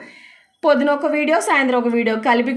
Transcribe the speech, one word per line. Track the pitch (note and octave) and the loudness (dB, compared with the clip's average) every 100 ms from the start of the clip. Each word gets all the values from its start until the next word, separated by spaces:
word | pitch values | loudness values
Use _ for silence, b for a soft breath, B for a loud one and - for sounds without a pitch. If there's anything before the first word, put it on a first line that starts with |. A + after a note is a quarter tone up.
| B B B B B _ D#4 | B B B B B _ 0
పొద్దున | C4+ C#4+ C#4+ | 2 2 0
ఒక | D4+ D4 | -2 -2
వీడియో, | D4+ E4 F#4+ | 0 0 0
సాయంత్రం | C#4+ C4 B3 | 0 0 0
ఒక | A#3+ A#3 | 0 0
వీడియో | A3 A3 C4+ | 0 -2 0
కలిపి | A#3+ B3 | 0 0